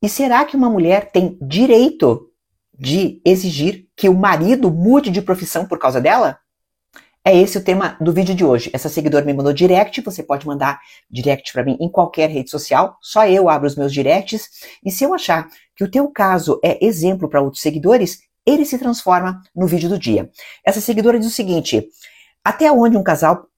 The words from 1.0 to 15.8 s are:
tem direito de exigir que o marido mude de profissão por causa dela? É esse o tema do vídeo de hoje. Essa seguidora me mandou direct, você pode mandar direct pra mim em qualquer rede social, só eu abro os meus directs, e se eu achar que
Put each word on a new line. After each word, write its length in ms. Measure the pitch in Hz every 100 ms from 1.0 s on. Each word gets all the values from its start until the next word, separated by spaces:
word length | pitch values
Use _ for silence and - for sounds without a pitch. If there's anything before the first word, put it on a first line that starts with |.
| 202
tem 260 | - 180 -
direito 880 | 135 156 247 226 262 - 139 117 - _ _ _ _
de 480 | _ 131 160 180 -
exigir 640 | - 185 185 147 151 202 _ -
que 120 | 196
o 60 |
marido 560 | 185 202 165 170 254 220
mude 400 | 160 185 269 277
de 100 | 185
profissão 460 | 196 185 180 170 180
por 120 | -
causa 220 | 131 127
dela? 380 | 131 220 196 135 _ _ _ _ _ _ _ _
É 120 | 185 180
esse 220 | 185 196
o 60 |
tema 320 | 185 185 190 -
do 120 | 160
vídeo 200 | 170 185
de 120 | 185
hoje. 260 | 170 120 -
Essa 160 | 156 151
seguidora 360 | 147 151 147
me 100 | 143
mandou 180 | 139 139
direct, 480 | 143 180 180 208 -
você 220 | 220 185
pode 240 | - 143 151
mandar 340 | 143 139 139 _ - _
direct 420 | 120 127 139 -
pra 120 | -
mim 120 | 123 131
em 80 | 165
qualquer 420 | 180 175 - 156
rede 180 | 151 127
social, 480 | 147 - 135 185 _
só 240 | - 214 214
eu 240 | 190 180
abro 160 | 151 143
os 80 |
meus 180 | 143 139
directs, 560 | 139 139 175 196 220 - - - -
e 60 | 196
se 120 | 185
eu 100 | 277
achar 360 | 359 - 165 156 - _
que 80 | _